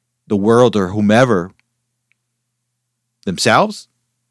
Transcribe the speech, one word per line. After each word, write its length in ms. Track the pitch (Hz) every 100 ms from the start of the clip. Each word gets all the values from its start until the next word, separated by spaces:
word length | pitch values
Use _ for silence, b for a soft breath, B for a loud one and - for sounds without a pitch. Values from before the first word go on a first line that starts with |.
| _ _ -
the 100 | 104
world 400 | 101 117 123 104
or 120 | 90
whomever 640 | 107 104 110 131 98 90 _ _ _ _ _ _ _ _ _ _ _ _ _ _ _ _ _ -
themselves 640 | 85 120 120 208 208 - _ _ _ _